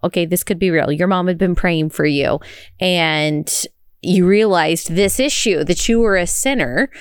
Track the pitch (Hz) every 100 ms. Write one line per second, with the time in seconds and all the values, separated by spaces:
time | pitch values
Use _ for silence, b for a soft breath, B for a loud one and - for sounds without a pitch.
0 | 175 - 165 175 - 175 185 160 - 151
1 | 180 185 180 170 190 175 180 165 156 -
2 | 147 143 139 143 B B B - 185 180
3 | 160 156 151 151 156 - - _ _ _
4 | - 180 180 202 214 180 156 165 - 165
5 | 196 - 277 - 226 165 147 175 - 233
6 | 226 190 175 - 269 269 131 131 269 B